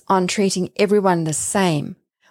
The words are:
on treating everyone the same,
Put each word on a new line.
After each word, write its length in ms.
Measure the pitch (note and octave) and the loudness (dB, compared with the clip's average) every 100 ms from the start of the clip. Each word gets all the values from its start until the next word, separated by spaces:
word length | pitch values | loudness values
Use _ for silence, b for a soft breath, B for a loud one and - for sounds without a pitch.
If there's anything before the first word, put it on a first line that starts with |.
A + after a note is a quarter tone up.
| - | -2
on 200 | F#3+ F#3 | 0 0
treating 420 | - G3 F#3 F3 - | 0 0 0 -4 -2
everyone 460 | G3 G#3 F#3+ E3+ | 2 2 2 0
the 100 | D#3+ | 0
same, 640 | D3+ - G3+ F#3 D3 - F#3 _ _ b | -4 -4 0 0 0 -4 -12 _ _ b